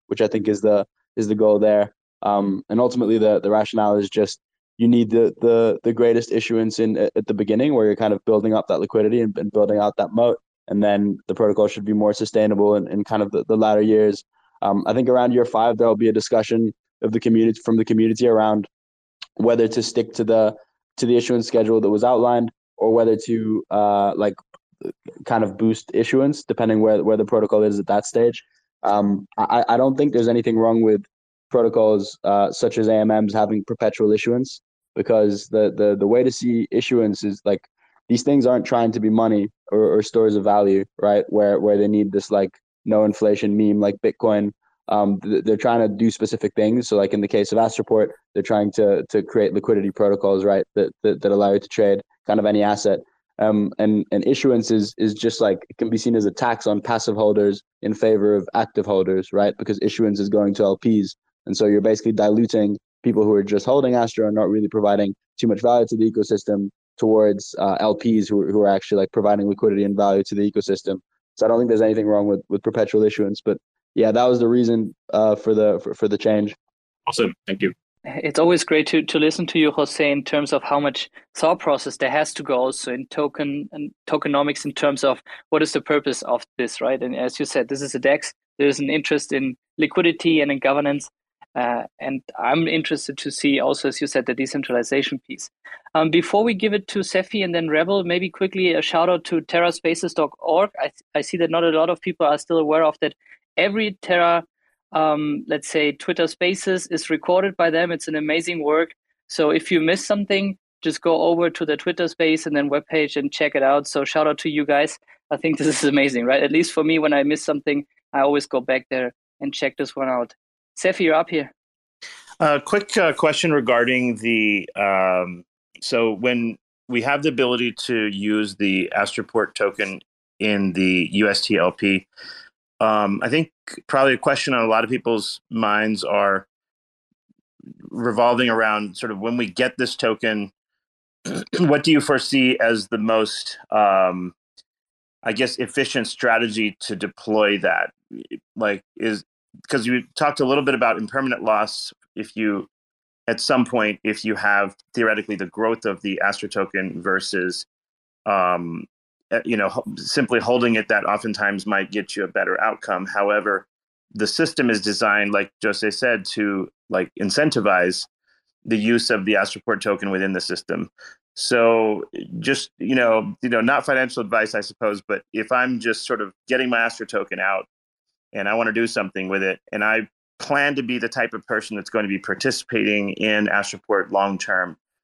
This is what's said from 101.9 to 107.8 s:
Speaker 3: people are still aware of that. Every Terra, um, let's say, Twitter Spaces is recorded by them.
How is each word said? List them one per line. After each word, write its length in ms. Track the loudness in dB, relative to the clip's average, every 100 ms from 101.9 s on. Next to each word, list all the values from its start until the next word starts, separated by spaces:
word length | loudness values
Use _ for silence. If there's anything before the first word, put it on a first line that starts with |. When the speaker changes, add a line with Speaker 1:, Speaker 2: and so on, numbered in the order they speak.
| -2
Speaker 3:
people 240 | -6 0 0
are 100 | 0
still 220 | 0 0
aware 260 | 2 2
of 140 | 2 0
that. 140 | -6 -8 _ -20 _ -2
Every 400 | 0 0 -4 -4
Terra, 420 | -2 2 2 2 -2 _ _ _ _
um, 540 | 0 0 0 -2 -4 -4
let's 180 | -6 -4
say, 260 | -2 0
Twitter 340 | -2 -4 -2 -2
Spaces 600 | -2 -4 -2 -2 -4 -4
is 200 | -8 -4
recorded 480 | -4 0 0 0 0
by 140 | 0
them. 200 | 0